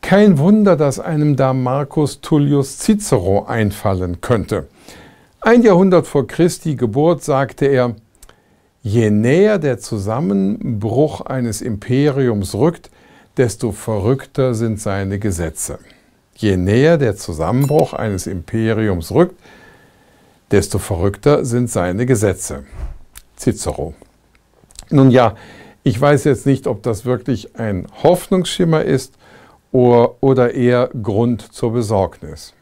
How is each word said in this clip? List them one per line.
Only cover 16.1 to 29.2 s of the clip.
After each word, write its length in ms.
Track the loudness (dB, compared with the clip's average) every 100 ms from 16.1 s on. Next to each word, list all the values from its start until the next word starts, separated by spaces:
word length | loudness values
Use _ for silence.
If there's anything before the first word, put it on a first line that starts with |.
| _ _
Je 220 | _ 0 0
näher 420 | 2 2 4 2
der 160 | 0
Zusammenbruch 800 | -4 -8 -6 -2 -2 0 0 0
eines 340 | -2 -6 -6 -6
Imperiums 840 | -10 -6 -4 -2 0 -2 -2 -2
rückt, 240 | 0 0 -2 -20 -20 -20 _ _ _ _ _ _ _ _
desto 300 | 0 0 -6
verrückter 640 | -4 -2 -2 0 2 2
sind 260 | 2 -2 -2
seine 360 | -2 -2 -2 0
Gesetze. 580 | 2 2 -2 -8 -12 -14 -12 -12 -12 -20 -20 _ _
Cicero. 580 | -4 -2 -6 -6 -10 -12 _ _ _ _ _ _ _ -20 -2
Nun 200 | 4 6
ja, 260 | 6 4 0 -18 -20 -20 _
ich 140 | -4 0
weiß 260 | 2 2
jetzt 200 | 2 0
nicht, 220 | 0 -2 -2
ob 160 | -6
das 240 | -4 -6 -4
wirklich 500 | -4 -2 -6 -6 -10
ein 300 | -6 -6 -8 -2
Hoffnungsschimmer 800 | 2 2 0 -2 -2 -2 0 0
ist 320 | 0 -2 -4 _